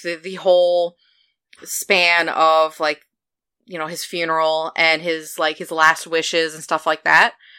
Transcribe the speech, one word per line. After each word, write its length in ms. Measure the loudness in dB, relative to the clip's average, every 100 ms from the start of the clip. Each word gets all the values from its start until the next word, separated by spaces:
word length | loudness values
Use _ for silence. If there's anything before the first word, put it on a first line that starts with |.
the, 120 | -10
the 220 | -10 -10 -4
whole 580 | 2 4 4 2 0 -6 _ _ _ _ _ _
span 640 | -12 -10 0 2 4 2 0
of, 500 | 2 4 4 2 0
like, 220 | -4 -4 _ _ _ _ _ _ _
you 80 | -10
know, 80 | -10
his 160 | -10
funeral 680 | -10 -6 -2 0 0 0 -4 -2
and 260 | 0 0
his, 360 | -2 -6 -8 -4
like, 200 | -4 -4
his 120 | -8
last 360 | 2 2 2 -2
wishes 480 | -4 -2 -2 -4
and 80 | -6
stuff 220 | -6 -4 -2
like 180 | -4
that 300 | 2 4 2 0 _